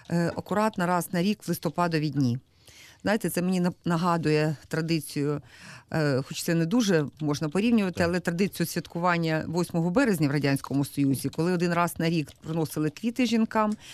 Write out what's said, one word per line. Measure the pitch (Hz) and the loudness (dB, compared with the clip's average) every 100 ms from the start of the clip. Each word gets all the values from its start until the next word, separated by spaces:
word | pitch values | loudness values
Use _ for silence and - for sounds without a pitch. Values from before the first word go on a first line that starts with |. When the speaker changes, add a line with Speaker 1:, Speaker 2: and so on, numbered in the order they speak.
| - | -4
Speaker 1:
е, | 170 170 170 | 0 0 -4
акуратно | - 185 214 202 175 | -2 0 0 0 0
раз | 175 - | 0 0
на | 175 | 0
рік | 196 208 - | 0 -2 -4
в | |
листопадові | 170 165 180 175 160 151 | -4 -2 -2 0 0 0
дні. | 139 127 127 - _ - - - - | 2 2 0 -6 _ -20 -20 -20 -6
Знаєте, | 196 226 170 | 0 0 0
це | 180 | -2
мені | 180 185 | 0 2
на-, | 180 - 170 | 0 -2 -2
нагадує | 165 180 170 151 151 156 147 - | 0 2 2 2 2 2 -2 -6
традицію, | 156 160 165 - 151 143 143 - - - - - | -4 -2 -2 -2 -2 -2 -2 -8 -20 -20 -20 -6
е, | 160 147 131 - | -2 0 0 -2
хоч | 156 | -6
це | - 165 | -2 0
не | 165 | 2
дуже | 240 202 160 135 - | 2 2 2 0 -4
можна | 151 147 156 | -4 -2 -2
порівнювати, | 185 240 226 185 170 | 0 2 2 2 0
Speaker 2:
Так. | 170 | 0
Speaker 1:
але | 180 | 0
традицію | 175 170 202 - 165 | -2 0 -2 -2 -4
святкування | 170 - 175 180 170 160 156 - | -4 -6 -2 0 2 0 -2 -2
восьмого | 170 170 170 175 | -2 -2 0 2
березня | 208 247 165 143 | 2 2 2 2
в | |
Радянському | 147 139 139 - 139 139 | 2 2 0 0 -2 -2
Союзі, | 143 139 127 135 | 0 0 0 -2
коли | - 170 | -2 0
один | 180 175 | 0 2
раз | 170 175 - | 2 0 0
на | 165 | 0
рік | 170 147 - | 0 -2 -10
приносили | 160 165 151 156 151 | -6 -4 -2 -2 -4
квіти | - 226 233 233 | -2 -4 0 0
жінкам, | 226 226 220 214 214 - | 2 2 2 0 -2 -10